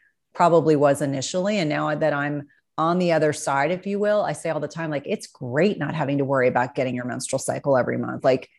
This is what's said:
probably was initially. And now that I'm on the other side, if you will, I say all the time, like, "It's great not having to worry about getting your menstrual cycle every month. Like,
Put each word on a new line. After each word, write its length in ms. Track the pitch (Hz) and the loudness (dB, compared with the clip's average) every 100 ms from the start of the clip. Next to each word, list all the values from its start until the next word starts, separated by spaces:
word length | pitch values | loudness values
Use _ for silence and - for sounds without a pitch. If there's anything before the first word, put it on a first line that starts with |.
| _ _ _ | _ _ _
probably 420 | - 175 165 151 151 | 2 4 6 4 4
was 240 | 143 139 | 4 2
initially. 580 | 143 135 127 185 190 214 | 0 -4 -4 -2 -2 -2
And 120 | 156 | -2
now 240 | 151 151 | -2 -2
that 180 | 151 156 | 0 0
I'm 360 | 143 143 147 139 _ _ - | 0 -2 -4 -8 _ _ -2
on 220 | 160 180 | 0 2
the 140 | 175 | 2
other 200 | 160 151 | 4 2
side, 380 | 147 - 139 147 | 0 -2 0 0
if 160 | 180 196 | -2 -4
you 120 | 202 | -2
will, 240 | 208 208 | 0 0
I 100 | 156 | 0
say 180 | 151 170 | -4 -4
all 100 | 151 | -4
the 80 | 143 | -6
time, 220 | 160 165 | -6 -4
like, 140 | 143 - | -4 -4
"It's 200 | 220 - | -6 -8
great 520 | _ 127 135 196 - | _ -4 2 2 0
not 160 | 139 | -4
having 240 | 160 139 143 | -4 -2 0
to 80 | 135 | 0
worry 220 | 135 127 | 2 2
about 260 | 123 127 | 2 0
getting 200 | - 127 | -2 -2
your 120 | 123 123 | -4 -6
menstrual 320 | 120 - 135 | -8 -6 -6
cycle 360 | - 131 143 | -4 -4 0
every 220 | 131 120 120 | 2 2 -2
month. 260 | 120 127 | -4 0
Like, 280 | 135 131 - | 2 0 -2